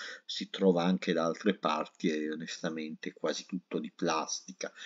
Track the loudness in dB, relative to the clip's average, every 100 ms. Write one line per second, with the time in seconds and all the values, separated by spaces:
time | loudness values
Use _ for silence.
0 | -12 -12 -10 -8 -6 4 6 6 4 2
1 | 2 2 2 2 0 2 2 0 -2 -2
2 | 0 2 -2 -4 -8 -6 -4 -4 -6 -8
3 | -10 -4 -2 -2 -4 -8 -4 -6 -6 -2
4 | 0 0 -2 -6 -10 -10 -10 -10